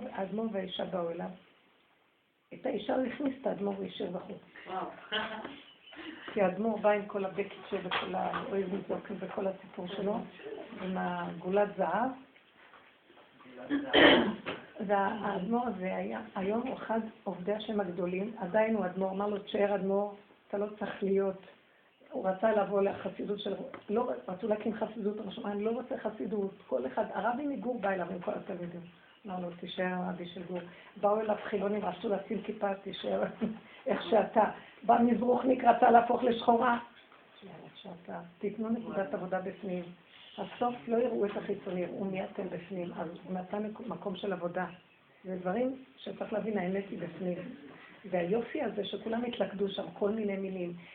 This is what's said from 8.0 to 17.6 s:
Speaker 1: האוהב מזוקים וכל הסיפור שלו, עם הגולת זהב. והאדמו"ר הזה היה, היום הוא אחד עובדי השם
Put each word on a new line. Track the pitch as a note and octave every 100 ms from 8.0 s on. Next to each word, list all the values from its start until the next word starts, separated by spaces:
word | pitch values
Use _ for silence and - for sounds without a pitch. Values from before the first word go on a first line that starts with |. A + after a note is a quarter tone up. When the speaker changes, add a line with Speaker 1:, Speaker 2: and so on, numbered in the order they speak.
| F#3+
Speaker 1:
האוהב | F#3 F3+ F3 F3 G3 F3+
מזוקים | F#3+ - F3+ - F#3+
וכל | F#3 - F#3+
הסיפור | F#3 - - F3+
שלו, | G3 G3 - - - - - - -
עם | F#3 F#3
הגולת | F3+ F3 F3 F3 F3+ G3 G3+ F#3+
זהב. | E3+ F#3+ B3+ C4 - - - - - - - - _ - - - B2+ B3+ C#3+ C#3+ - E3+ D#3 B2 G#3 - - - - -
והאדמו"ר | G3 G3+ G3 A3 G3+ F#3+ F#3 A#3 B3
הזה | F#3+ F#3 F#3
היה, | G3 A3+ A3
היום | G#3 F#3+ A3 B3+
הוא |
אחד | - - A3+ G#3+ -
עובדי | G3+ F3+ F3+
השם | G#3+